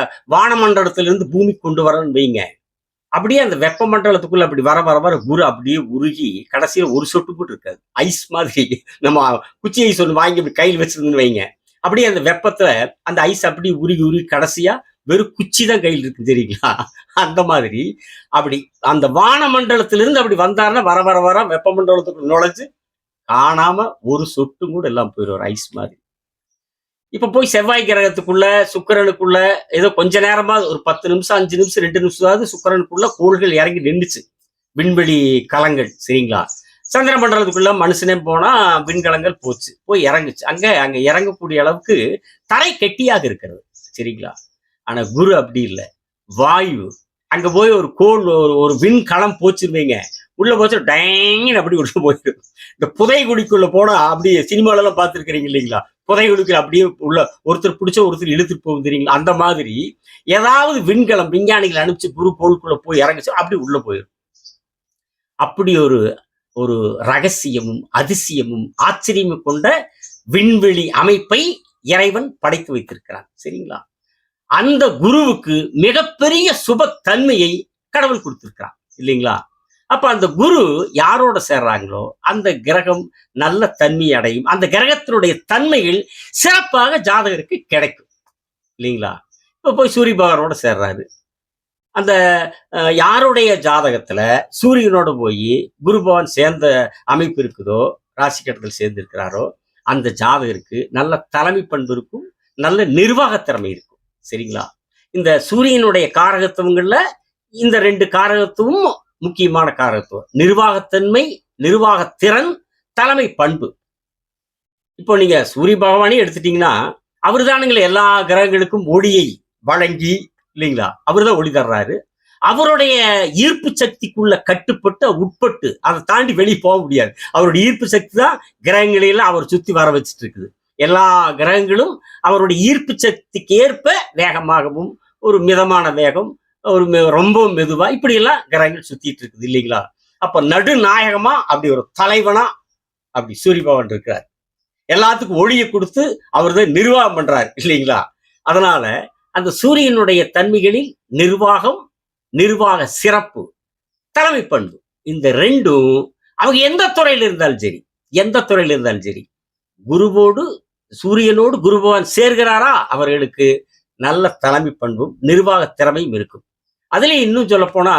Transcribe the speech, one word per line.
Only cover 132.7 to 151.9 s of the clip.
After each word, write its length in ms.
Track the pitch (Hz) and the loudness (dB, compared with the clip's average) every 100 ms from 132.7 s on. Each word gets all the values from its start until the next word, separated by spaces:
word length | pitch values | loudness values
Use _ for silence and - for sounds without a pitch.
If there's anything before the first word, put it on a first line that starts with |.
| 285 - 202 | 0 -4 -4
சக்திக்கு 580 | 214 - _ 196 - 208 | -2 -4 _ -10 0 2
ஏற்ப 300 | 277 247 294 381 - 156 | 2 2 -2 -2 -4 -4
வேகமாகவும், 760 | 175 165 160 160 143 147 185 - _ _ | -4 -2 -2 0 -2 -6 -10 -12 _ _
ஒரு 160 | 214 196 | 0 2
மிதமான 460 | 175 185 190 180 160 | 4 2 4 2 0
வேகம், 400 | 143 147 180 214 - _ _ 214 | 0 0 0 -6 -12 _ _ 0
ஒரு 200 | 185 175 | 2 2
மெ-, 220 | 170 160 | 2 4
ரொம்ப 280 | 151 196 214 208 | 4 4 4 2
மெதுவா, 360 | 165 156 156 196 | 0 -2 0 -2
இப்படி 240 | 269 269 220 | 0 0 2
எல்லாம் 260 | 240 294 - | 2 0 0
கிரகங்கள் 400 | 156 156 165 - | 0 0 -2 -16
சுத்திட்டு 340 | 135 143 - | -14 -12 -12
இருக்குது, 260 | 120 107 123 | -16 -12 -4
இல்லைங்களா? 320 | 127 117 113 - _ _ - | -4 -2 -4 -6 _ _ -8
அப்ப 200 | 180 165 | -4 -2
நடுநாயகமா 920 | 147 175 254 269 202 220 220 202 226 285 - | 0 0 2 2 2 2 0 0 0 0 -2
அப்படி 240 | 147 147 | -2 0
ஒரு 120 | 131 - | -2 -4
தலைவனா 500 | - 196 220 202 208 247 - _ _ _ _ _ 123 | -2 0 2 2 2 0 -4 _ _ _ _ _ -8
அப்படி 200 | 113 107 | -8 -2
சூரிய 280 | 185 170 | 2 2
பகவான் 300 | 147 131 110 | 2 0 -2
இருக்கிறார். 320 | 107 - 98 - _ _ _ _ _ - | -8 -8 -10 -10 _ _ _ _ _ -4
எல்லாத்துக்கும் 520 | 180 220 233 196 165 | 0 2 0 -2 0
ஒளியை 240 | 208 247 226 | 2 2 0
கொடுத்து 360 | 202 185 269 294 - _ | -4 -4 -2 -4 -4 _
அவர் 280 | 139 170 185 | -2 0 2
தான் 180 | 190 151 | 2 2
நிர்வாகம் 420 | 226 254 220 160 | 2 4 2 0
பண்றார், 320 | 147 135 110 - | 0 0 -2 -4
இல்லைங்களா? 440 | 165 147 131 110 90 _ _ _ 156 | -2 -2 0 -2 -4 _ _ _ 0
அதனால 380 | 175 185 156 110 127 - _ _ | 2 2 2 0 -6 -8 _ _
அந்த 180 | 185 180 | -6 -4
சூரியனுடைய 680 | - 262 294 269 226 190 175 160 | 0 2 4 2 2 2 2 2
தன்மைகளில் 600 | 175 202 214 190 226 285 - - | 0 0 2 2 0 -4 -12 -8
நிர்வாகம், 720 | 135 180 196 202 202 233 392 - | 0 0 2 2 2 0 -4 -8